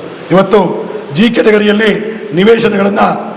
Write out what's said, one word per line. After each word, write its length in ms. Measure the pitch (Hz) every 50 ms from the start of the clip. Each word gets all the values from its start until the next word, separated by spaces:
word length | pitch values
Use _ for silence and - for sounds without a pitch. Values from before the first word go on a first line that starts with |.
| - - - - - -
ಇವತ್ತು 560 | 160 190 196 - 226 202 180 - - - - - - - - - 143
ಜಿ 160 | 156 226 240
ಕೆಟಗರಿಯಲ್ಲಿ 840 | 233 302 247 226 208 208 208 208 208 214 220 214 180 - - - - - - - 151
ನಿವೇಶನಗಳನ್ನ 640 | 170 196 226 233 220 - 208 202 196 196 202 202 220 208 180 160 - - - -